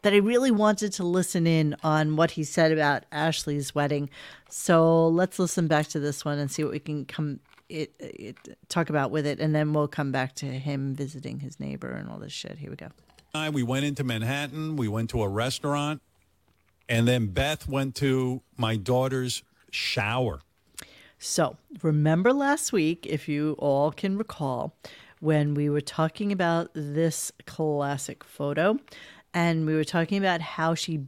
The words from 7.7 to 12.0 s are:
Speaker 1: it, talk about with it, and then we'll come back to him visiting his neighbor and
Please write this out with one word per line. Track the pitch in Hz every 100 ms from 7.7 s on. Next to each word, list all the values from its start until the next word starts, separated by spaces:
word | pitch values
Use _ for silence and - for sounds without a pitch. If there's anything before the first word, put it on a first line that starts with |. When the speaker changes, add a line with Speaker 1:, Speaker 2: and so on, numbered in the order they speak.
| 156 151 _
Speaker 1:
it, | - - 104 - - - _
talk | - 160
about | 151 135
with | 147 147
it, | 143
and | 156 151
then | 151
we'll | 151 147
come | - 139
back | 135 131 -
to | 143
him | 131 139 139 135 135
visiting | 139 143 - 131
his | 139 -
neighbor | - - -
and | 62